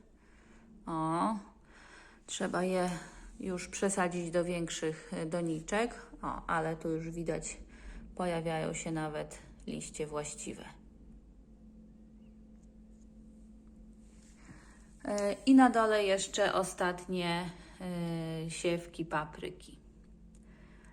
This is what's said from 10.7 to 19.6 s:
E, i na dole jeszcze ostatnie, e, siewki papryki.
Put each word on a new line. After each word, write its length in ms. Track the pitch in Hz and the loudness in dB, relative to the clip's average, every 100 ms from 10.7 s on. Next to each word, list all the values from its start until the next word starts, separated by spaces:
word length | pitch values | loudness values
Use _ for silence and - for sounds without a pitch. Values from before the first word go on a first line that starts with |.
| - - - - - - - - - - - - - - - - - - - - - - - - - - - - - - - - - - - - - - - - - - - - | -16 -20 -20 -20 -20 -20 -20 -20 -20 -20 -20 -20 -20 -20 -20 -20 -20 -20 -20 -20 -20 -20 -20 -20 -20 -20 -20 -20 -20 -20 -20 -20 -20 -20 -20 -20 -20 -18 -18 -18 -20 -20 -8 -2
E, 280 | 208 202 196 - | 2 2 4 10
i 100 | 262 | 12
na 140 | 254 | 12
dole 340 | 233 220 214 | 10 6 6
jeszcze 500 | 196 190 - - 196 | 6 4 2 4 4
ostatnie, 960 | 180 180 - 175 175 - 185 175 170 175 - - - | 4 2 2 0 0 -2 0 2 0 -2 -8 -16 -10
e, 720 | 185 175 170 165 160 160 160 | -6 -2 -2 -2 -2 -4 -4
siewki 540 | 165 180 170 175 - 165 | 0 0 0 -2 -6 -2
papryki. 800 | 156 156 - - - | -2 -2 -6 -10 -10